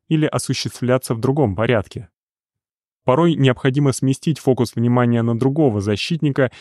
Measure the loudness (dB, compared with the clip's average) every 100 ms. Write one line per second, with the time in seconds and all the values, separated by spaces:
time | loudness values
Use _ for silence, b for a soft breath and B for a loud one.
0 | -4 -2 0 -2 -4 -6 -6 -4 0 0
1 | -2 -2 -2 0 0 0 0 0 -2 -12
2 | -18 _ _ _ _ _ _ _ _ _
3 | 0 2 2 4 2 2 0 0 0 0
4 | -2 -2 -4 -2 0 0 -2 -2 0 2
5 | 2 2 0 0 0 2 2 0 -2 -4
6 | -4 -2 -2 0 -2 B